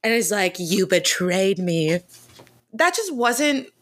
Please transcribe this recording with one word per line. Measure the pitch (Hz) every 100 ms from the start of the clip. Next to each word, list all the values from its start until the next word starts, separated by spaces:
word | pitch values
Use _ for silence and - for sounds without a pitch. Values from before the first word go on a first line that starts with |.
and | 220
is | 233 180
like, | 202 185 180
"You | 175 196 185
betrayed | 180 175 - 180 180 196 190
me." | 180 165 156 175 - - - - - _ _
That | 226 339 415
just | 403
wasn't | 262 240 240 294 277 - _